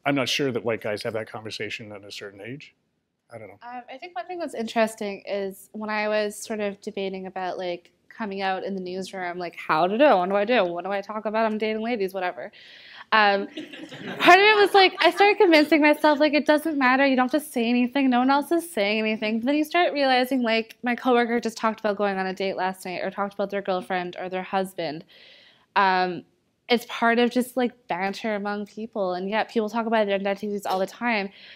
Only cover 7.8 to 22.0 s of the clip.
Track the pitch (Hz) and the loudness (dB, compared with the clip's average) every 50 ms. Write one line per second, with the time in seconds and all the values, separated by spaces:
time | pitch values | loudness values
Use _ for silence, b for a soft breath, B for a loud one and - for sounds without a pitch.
7.8 | - _ _ _ _ - - - 226 202 196 196 196 190 190 185 - 190 196 190 | -12 _ _ _ _ -20 -12 -10 -8 -8 -6 -4 -4 -4 -4 -4 -6 -6 -6 -6
8.8 | 185 180 180 190 185 185 - 190 180 175 175 180 180 170 - - - - 165 156 | -8 -8 -8 -8 -8 -8 -8 -8 -8 -6 -6 -6 -8 -10 -10 -8 -2 0 2 2
9.8 | 170 185 208 226 294 294 226 185 180 185 196 202 208 208 247 233 185 175 170 175 | 2 2 4 4 6 6 6 4 4 2 0 0 2 2 2 2 2 0 -2 -6
10.8 | 175 190 202 196 196 - 214 214 208 220 208 220 226 220 214 214 220 220 220 220 | -6 -4 -6 -6 -6 -6 -10 -8 -6 -4 -2 0 0 0 0 -2 -2 -2 -2 -4
11.8 | 220 233 247 214 190 185 190 196 180 180 175 - 127 208 B B B B B B | -4 -4 -2 -2 -4 -4 -4 -4 -4 -4 -6 -8 -12 -14 B B B B B B
12.8 | B B B B B B - 220 208 202 202 196 202 - - 320 - - - - | B B B B B B 4 6 6 6 4 2 0 -4 -8 -12 -14 -14 -16 -18
13.8 | - - - - - - - - - - 349 381 403 427 440 415 403 359 - 392 | -18 -18 -16 -12 -12 -10 -6 4 8 10 10 10 10 8 8 6 6 6 8 6
14.8 | 381 370 370 392 392 349 330 359 392 403 403 - 427 349 320 302 302 302 330 302 | 6 6 6 4 2 2 6 6 6 4 6 6 6 6 8 6 6 6 4 6
15.8 | 294 302 302 302 - 302 302 269 302 302 277 302 285 311 302 294 302 320 311 277 | 6 4 4 4 4 4 4 4 4 4 4 2 4 4 2 2 2 -2 0 2
16.8 | 262 247 262 262 277 277 262 247 254 254 - 302 294 - - 247 233 226 247 247 | 4 4 4 4 4 4 4 2 2 2 0 -2 -4 -4 -4 -2 0 2 2 2
17.8 | 247 240 - 277 269 262 247 240 254 262 277 285 285 - 339 339 330 - - - | 2 0 0 0 2 2 4 4 4 4 2 2 2 0 -2 -2 -2 -2 -4 -2
18.8 | 202 208 214 220 220 220 220 214 220 214 220 226 226 262 285 302 311 302 - 349 | 0 0 0 0 0 -2 -2 -2 -4 -4 -4 -2 -2 0 0 0 -2 0 0 0
19.8 | 359 302 - 294 277 269 262 247 254 254 277 262 240 220 220 226 226 - - _ | 0 0 0 0 0 2 2 2 2 0 0 -2 0 0 0 -2 -2 -6 -10 _
20.8 | - 240 240 233 - 254 247 240 240 220 233 240 220 226 220 - - 220 214 - | -4 -4 -4 -2 0 2 2 2 2 2 0 -2 -2 -4 -4 -2 -2 -2 -2 -2
21.8 | - 214 202 208 | -4 -4 -2 -2